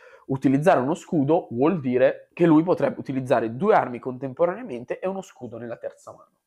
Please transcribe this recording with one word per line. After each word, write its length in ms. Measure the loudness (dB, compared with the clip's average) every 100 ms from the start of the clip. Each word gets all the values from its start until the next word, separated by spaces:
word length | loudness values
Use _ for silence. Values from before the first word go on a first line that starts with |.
| -20 -18 -8
Utilizzare 520 | -2 2 2 4 2
uno 140 | 2
scudo 540 | -4 -2 -2 2 0 -2
vuol 280 | 0 0 0
dire 500 | 0 2 2 0 -10
che 120 | 2 6
lui 180 | 6
potrebbe 360 | 4 0 0 -4
utilizzare 560 | -6 -6 0 0 0 -2
due 200 | 2 2
armi 240 | 2 -6
contemporaneamente 1000 | -10 -8 -8 -2 -2 -2 -10 -12 -8 -6
e 80 | -6
uno 140 | -8
scudo 360 | -12 -16 -14 -12
nella 200 | -12 -10
terza 340 | -12 -14 -20
mano, 280 | -20 _ _